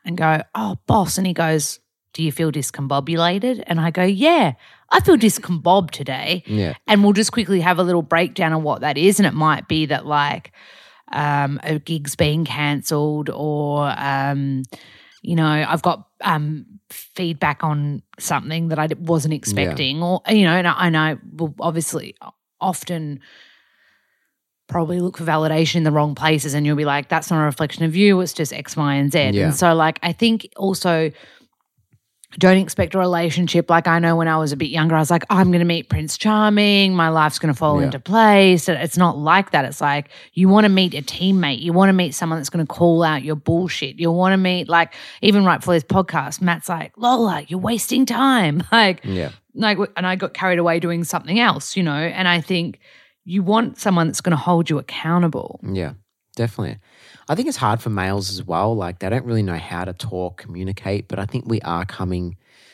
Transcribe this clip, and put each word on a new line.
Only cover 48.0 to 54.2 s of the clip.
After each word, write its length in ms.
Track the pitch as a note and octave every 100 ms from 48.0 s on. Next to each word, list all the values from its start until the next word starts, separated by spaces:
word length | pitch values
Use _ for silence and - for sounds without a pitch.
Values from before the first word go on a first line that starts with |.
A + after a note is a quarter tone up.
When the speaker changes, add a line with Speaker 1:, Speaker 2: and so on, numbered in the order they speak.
| C4+
Speaker 1:
time." 560 | A#3+ C4+ B3 E3 D3 -
<laughs> 60 |
Like, 280 | A3+ G#3 E3+
Speaker 2:
Yeah. 280 | A2 F#2 D2+ - _ -
Speaker 1:
like, 220 | G#3+ F#3
w-, 140 | - -
and 100 | F#3
I 80 |
got 180 | F#3 -
carried 280 | - F#3 F3
away 180 | E3+ E3
doing 240 | E3+ E3+
something 380 | E3 E3+ C3+ G#3
else, 360 | A#3+ D3+ - F#3+
you 60 |
know? 100 | E3
And 360 | C#3+ E3 - F#3
I 120 | F3
think 380 | - F3+ E3 - _ - _ _
you 180 | F#3 F#3+
want 340 | F3+ A3 A#3 -
someone 280 | G#3+ F3 D#3+
that's 140 | -